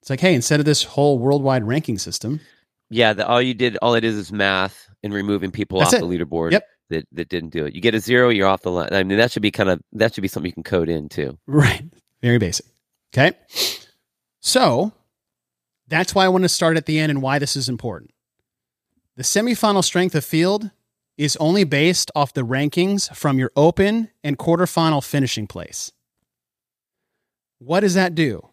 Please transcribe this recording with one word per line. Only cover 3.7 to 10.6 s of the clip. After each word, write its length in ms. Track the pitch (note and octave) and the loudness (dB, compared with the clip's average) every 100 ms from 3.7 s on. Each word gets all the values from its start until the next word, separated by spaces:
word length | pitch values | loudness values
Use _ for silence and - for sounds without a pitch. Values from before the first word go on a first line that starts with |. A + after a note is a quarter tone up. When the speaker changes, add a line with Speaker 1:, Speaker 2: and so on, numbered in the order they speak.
| G2+ | 0
Speaker 2:
all 120 | A#2 | 0
it 100 | A#2 | 2
is, 120 | A2+ G#2 | 0 -4
is 160 | E2+ | -6
math 560 | G2+ G2 F#2+ F#2+ - _ _ | -2 0 0 -2 -6 _ _
and 100 | G#2 | -8
removing 380 | G2+ G2+ G2+ F#2+ | -6 -2 -2 -4
people 280 | F2 G2+ F#2+ | -6 -4 2
Speaker 1:
That's 160 | F2 | 4
Speaker 2:
off 60 | A#3+ | 2
Speaker 1:
it. 40 | F2 | 0
Speaker 2:
the 0 | |
leaderboard 460 | F2 D#2+ E2 E2 | -4 -4 -4 0
Speaker 1:
Yep. 120 | F2+ - _ _ | 0 -2 _ _
Speaker 2:
that, 140 | E2 - | -8 -8
that 160 | - E2+ | -12 -8
didn't 220 | F2+ D#2+ | -8 -6
do 140 | D#2 D2 | -6 -6
it. 80 | |
You 60 | C#2+ | 0
get 140 | A2 | 0
a 60 | A2 | 0
zero, 280 | G#2 B2 B2 | 2 4 4
you're 180 | A2 F#2+ | 4 2
off 160 | F#2+ | 2
the 80 | - | -2
line. 180 | F2+ D#2+ | -4 0
I 100 | G2 | 0
mean, 160 | F#2+ G2+ | 0 2
that 140 | A#2+ | 2
should 100 | - | 2
be 80 | G#2 | -2
kind 180 | - G2 | 0 0
of, 120 | F2 _ | 0 _
that 220 | G#2+ G#2+ | 0 0
should 80 | - | 0
be 60 | F#2+ | -6
something 200 | - E2+ | -6 -8
you 60 | |
can 80 | F2 | -8